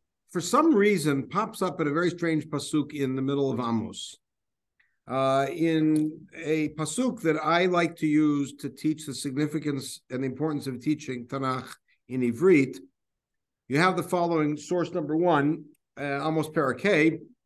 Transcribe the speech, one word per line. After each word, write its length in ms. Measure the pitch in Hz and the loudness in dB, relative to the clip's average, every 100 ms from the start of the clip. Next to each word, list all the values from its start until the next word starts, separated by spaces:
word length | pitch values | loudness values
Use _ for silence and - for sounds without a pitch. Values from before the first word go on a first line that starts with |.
| _ _ _ | _ _ _
for 100 | 180 | -6
some 320 | - 240 330 | 0 4 6
reason, 560 | 233 208 196 147 139 120 | 6 6 4 2 0 -2
pops 340 | 170 220 - | -4 -4 -2
up 180 | 185 185 | -4 -2
in 80 | 151 | -2
a 40 | |
very 180 | 147 175 | 0 0
strange 360 | 175 170 160 147 | -2 -2 -2 -2
pasuk 480 | 147 - 156 147 | -6 -2 -2 -2
in 220 | 147 135 131 | -2 -2 -2
the 60 | |
middle 280 | 135 139 135 | -2 0 0
of 80 | 120 | 0
Amos. 560 | 120 113 110 - - - _ _ _ _ _ _ _ _ - | -2 -2 -2 -8 -14 -16 _ _ _ _ _ _ _ _ -8
Uh, 380 | 131 135 135 - | -2 2 2 0
in 760 | 170 165 160 156 156 156 156 - - | 0 2 4 4 2 0 -4 -16 -10
a 240 | 160 156 151 | -2 0 0
pasuk 520 | 151 151 - 254 - | -4 -4 -2 -2 0
that 160 | 160 156 | 0 0
I 280 | 156 170 185 | 2 2 2
like 300 | 175 165 165 | 2 0 0
to 100 | 156 | 0
use 480 | 151 151 143 139 - | 4 4 2 -2 -6
to 120 | 143 | -12
teach 340 | 135 151 151 | -4 -4 -4
the 100 | 151 | -6
significance 880 | 127 143 131 151 156 147 139 - - - | -8 -6 -2 -2 -2 -4 -6 -8 -14 -10
and 140 | 127 | -6
importance 440 | 135 127 156 147 135 | -4 -4 -4 -4 -6
of 120 | 123 | -6
teaching 460 | 147 151 143 127 117 | -4 -4 -4 -10 -8
Tanakh 420 | 135 135 131 - - _ _ - | -6 -4 -4 -8 -16 _ _ -8
in 140 | 127 | -2
Ivrit, 560 | 123 113 180 165 135 - - _ _ _ _ _ _ _ - | 0 2 6 6 4 -2 -18 _ _ _ _ _ _ _ -4
you 100 | 135 | 0
have 180 | 185 175 | 2 0
the 60 | |
following 540 | 156 180 170 165 147 147 | -2 0 0 2 0 -2
source 360 | - 180 165 | -4 -2 -2
number 240 | 180 147 156 | -4 -2 0
one, 480 | 180 151 143 151 - _ _ - | 4 4 2 0 -6 _ _ -10
uh, 260 | 143 139 151 | -6 -4 -2
Amos 220 | 160 156 | 0 0
Parakeh, 680 | 160 139 120 202 175 160 147 - _ | 0 0 0 2 4 4 0 -6 _